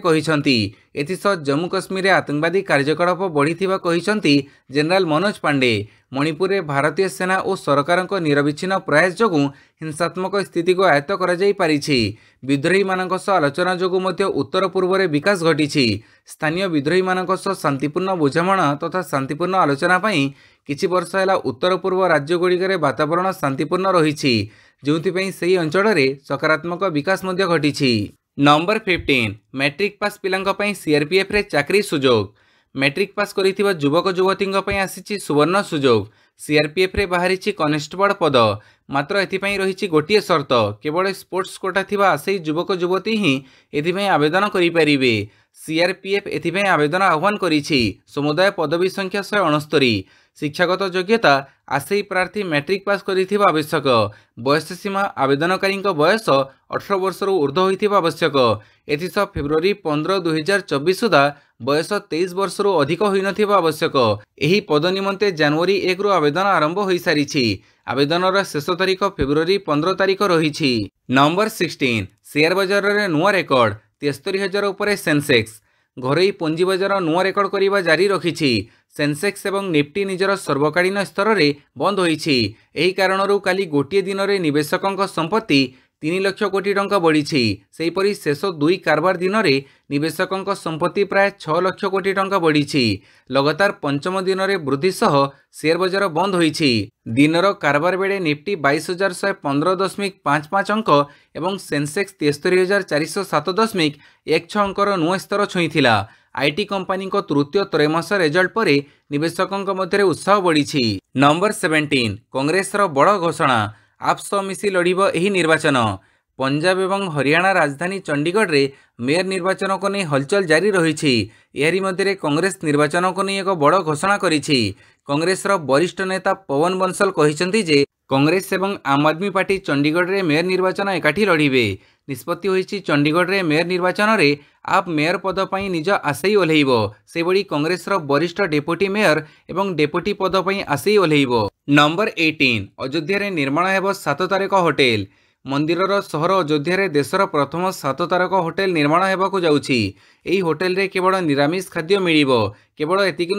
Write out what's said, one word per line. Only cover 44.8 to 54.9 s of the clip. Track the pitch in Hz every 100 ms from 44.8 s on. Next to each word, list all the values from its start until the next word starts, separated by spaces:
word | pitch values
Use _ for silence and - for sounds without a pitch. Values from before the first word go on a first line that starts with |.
| 151 143 131 107 107 _ _ -
ସିଆର୍ପିଏଫ୍ | - 160 180 190 190 196 196 156
ଏଥିପାଇଁ | 170 175 202
ଆବେଦନ | 165 147 180 196
ଆହ୍ୱାନ | 156 190 208
କରିଛି। | 180 156 - 143 107 - _
ସମୁଦାୟ | - 147 151 190 190
ପଦବୀ | 151 170 185 196
ସଂଖ୍ୟା | 190 202 190
ଶହେ | 208 170
ଅଣସ୍ତରୀ। | 147 151 156 131 104 - _ _ -
ଶିକ୍ଷାଗତ | 151 147 175 180 196
ଯୋଗ୍ୟତା, | 180 180 226 208 143 143 _ - 139
ଆଶାୟୀ | - 202 202
ପ୍ରାର୍ଥୀ | 185 175 214 190
ମ୍ୟାଟ୍ରିକ୍ | 147 143 190 202
ପାସ୍ | 196 -
କରିଥିବା | 190 185 202 202
ଆବଶ୍ୟକ। | 156 147 160 131 120 104 - _ -
ବୟସ | 123 151 156 180
ସୀମା, | 202